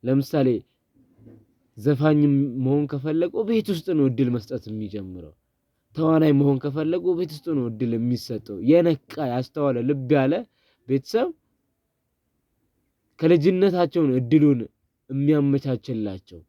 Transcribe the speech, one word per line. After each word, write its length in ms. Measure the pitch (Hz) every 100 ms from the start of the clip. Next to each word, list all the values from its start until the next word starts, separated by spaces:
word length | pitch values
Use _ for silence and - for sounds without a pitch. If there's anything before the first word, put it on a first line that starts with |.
ለምሳሌ 440 | 120 135 135 151 131 110 - _ _ _ _ _ - - _ _ _ -
ዘፋኝ 420 | 113 139 151 151 147 139 139 123
መሆን 260 | 131 143 147
ከፈለጉ 460 | 143 147 156 175 -
ቤት 220 | 214 226 208
ውስጥ 180 | 180 170
ነው 120 | 160 139
እድል 220 | 120 127
መስጠት 320 | 120 101 127
የሚጀምረው። 720 | 107 107 107 104 95 90 80 _ _ _ _ _ _ -
ተዋናይ 360 | 160 160 156
መሆን 240 | 139 143 135
ከፈለጉ 460 | 143 139 160 175 175
ቤት 160 | 170 175
ውስጥ 160 | 151 -
ነው 160 | 151 120
እድል 260 | 110 120
የሚሰጠው። 640 | 113 120 123 - 113 - 98
የነቃ 500 | 107 165 170 156 _ - 139
ያስተዋለ 500 | 120 131 - 143 120
ልብ 280 | 123 143 127
ያለ 220 | 147 131 170 233 _ _ _ -
ቤተሰብ 400 | 135 - 220 349 330 _ _ _ _ _ _ _ _ _ _ _ _ _ _ _ _ _ _
ከልጅነታቸው 840 | 160 170 156 185 196 180 175 175
ነው 120 | 151 127
እድሉን 440 | 120 151 147 127 110 _ _ _ _
የሚያመቻችላቸው። 1300 | 135 143 156 139 139 135 127 - 113 104 95 _ 87